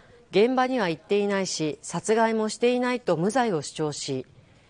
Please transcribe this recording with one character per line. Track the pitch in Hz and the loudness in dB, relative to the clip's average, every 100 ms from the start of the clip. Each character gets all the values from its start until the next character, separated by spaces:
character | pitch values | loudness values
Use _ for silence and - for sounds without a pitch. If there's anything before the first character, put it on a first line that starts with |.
| - - - | -12 -20 -2
現 | 180 226 | 2 4
場 | 254 254 | 2 0
に | 262 | 0
は | 190 | -2
行 | 156 | -2
っ | |
て | - 202 | -2 0
い | 202 | 0
な | 196 | 0
い | 185 | -2
し、 | - 156 - | -2 -4 -4
殺 | - 175 - | -8 -6 0
害 | 220 226 | 2 2
も | 220 214 | 2 -2
し | - | 0
て | 240 | 0
い | 247 | 2
な | 247 | 0
い | 247 | -2
と | - 160 | -2 0
無 | 180 | 0
罪 | 262 240 | 0 0
を | 165 | -2
主 | 139 | -4
張 | - 151 | -4 -4
し、 | 143 - 131 - - - _ | -4 -6 -6 -8 -16 -20 _